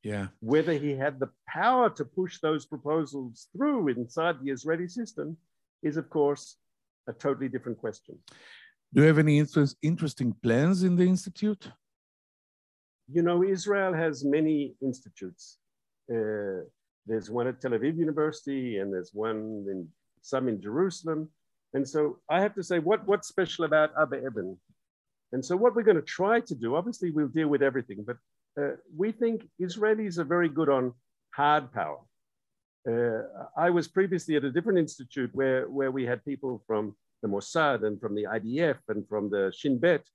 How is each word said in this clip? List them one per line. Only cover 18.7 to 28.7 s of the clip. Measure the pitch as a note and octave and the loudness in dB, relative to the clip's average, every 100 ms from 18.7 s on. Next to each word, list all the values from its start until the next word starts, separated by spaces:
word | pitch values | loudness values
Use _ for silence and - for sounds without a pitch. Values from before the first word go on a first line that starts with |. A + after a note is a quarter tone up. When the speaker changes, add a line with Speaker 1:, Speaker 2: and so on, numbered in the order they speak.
| G#2 | -4
Speaker 2:
and | G2 | -4
there's | F#2+ F2+ | -4 -6
one | G2+ A2 A2 A2 G#2+ G2 | -6 -4 -4 -6 -8 -8
in, | F#2+ D#2+ _ _ _ | -8 -10 _ _ _
some | - C3 B2+ | -6 -2 -2
in | G#2+ | -4
Jerusalem. | G2 C3 F#3+ F3 D#3+ D#3 D#3 _ _ _ _ | -4 -2 -2 -2 -6 -6 -6 _ _ _ _
And | C3+ C#3 | -4 -2
so | D#3 D3+ - - | 0 0 -2 -2
I | E3 | 0
have | G3+ | 2
to | G#3 | -2
say, | F3 F3 | -2 0
what, | D#3 G#3 F3 | 2 0 2
what's | G3+ - | 0 0
special | - F3 - D#3+ | -4 -4 -2 2
about | D#3 D3+ - | 4 4 2
Abba | D3 C#3 C3 | 0 0 -6
Eban? | A2 F#2 F#2 _ _ _ _ _ _ _ | -6 -8 -10 _ _ _ _ _ _ _
And | C3 | -6
so | C3 F3+ | -2 2
what | A#3 | 4
we're | A3 | 6
gonna | A3 E3+ | 6 4
try | - - F#3+ A#3 | 2 -2 2 2
to | A#3 | 0
do, | C3+ A2+ D3 | -6 -2 -2
obviously | G#3 - F3+ | -2 -4 -2
we'll | D3+ C#3+ D#3 | 0 0 0
deal | D3+ | 2
with | C#3+ | 2
everything, | C#3 C3 - G2+ G#2 | 2 0 -6 -10 -10
but, | B2 _ _ _ - | -12 _ _ _ -6
uh, | C#3+ | -4